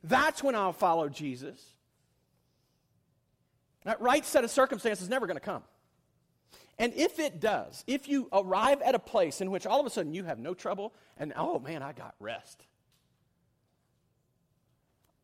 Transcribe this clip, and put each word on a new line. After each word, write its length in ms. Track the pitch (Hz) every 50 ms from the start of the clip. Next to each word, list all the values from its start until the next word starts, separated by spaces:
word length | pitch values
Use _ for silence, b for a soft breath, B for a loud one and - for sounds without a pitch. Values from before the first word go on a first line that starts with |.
| B
that's 400 | 160 247 254 294 311 - - 285
when 120 | 277 240
I'll 180 | 214 196 185 165
follow 380 | - 202 175 165 165 156 147
Jesus. 520 | 131 - 151 139 127 123 135 156 - - - - _ _ _ _ _ _ _ _ _ _ _ _ _ _ _ _ _ _ _ _ _ _ _ _ _ _ _ _ _ _ _ _ _ _ _ _ _ _ _ _ _ _ -
That 160 | 196 226 -
right 240 | 220 247 269 311 -
set 180 | - - 294 233
of 80 | 233
circumstances 520 | - 269 262 262 277 196 - 226 208 185 180
is 80 | 185
never 160 | 254 269 226
gonna 120 | 170 170 139
come. 260 | - 208 175 123 - _ _ _ _ _ _ _ _ _ _ _ _ _ _ _ _ b b b b b b b
And 140 | 226 240 226
if 240 | 254 320 - - -
it 220 | 302 277 180 156
does, 440 | 180 214 196 127 - - - - -
if 220 | 226 269 277 - 285
you 200 | 285 269 233 - 180
arrive 500 | 196 190 185 185 196 226 269 277 277 269
at 120 | 247 254
a 40 | 208
place 420 | - - - 208 175 147 - -
in 100 | 190 190
which 160 | 196 175 -
all 140 | 190 226 285
of 60 | 294
a 40 | 240
sudden 220 | - 220 165 147 156
you 120 | 190 185
have 140 | 165 135 113
no 160 | 120 160 185
trouble 380 | - - 190 196 190 202 226 b b b b b
and, 160 | b 147 151 -
"Oh 240 | - 160 330 349 -
man, 220 | 180 143 165 175 135
I 100 | 139 120
got 220 | 120 - - - -
rest," 480 | 104 107 113 - - - - _ - _ _ _ _ _ _ _ _ _ _ _ _ _ _ _ _ _ _ _ _ _ _ _ _ _ _ _ _ _ _ _ _ _ _ _ _ _ _ _ _ _ _ _ _ _ _ _ _ _ _ _